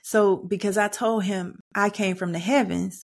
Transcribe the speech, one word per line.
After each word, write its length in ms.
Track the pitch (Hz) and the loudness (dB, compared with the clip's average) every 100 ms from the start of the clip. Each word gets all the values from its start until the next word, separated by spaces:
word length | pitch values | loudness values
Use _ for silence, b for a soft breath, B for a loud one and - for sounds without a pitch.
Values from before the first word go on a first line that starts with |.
So 340 | - 214 202 190 | 0 4 4 2
because 420 | 180 190 208 196 | -2 -2 0 0
I 120 | 208 | 0
told 340 | 208 226 226 | 0 0 0
him 360 | 190 190 180 - _ | 0 -2 -6 -10 _
I 160 | 208 208 | 0 0
came 280 | 208 196 185 | 0 -2 -2
from 160 | 175 | -4
the 60 | 170 | -4
heavens 640 | 175 277 202 175 185 - | 2 2 2 -2 -4 -8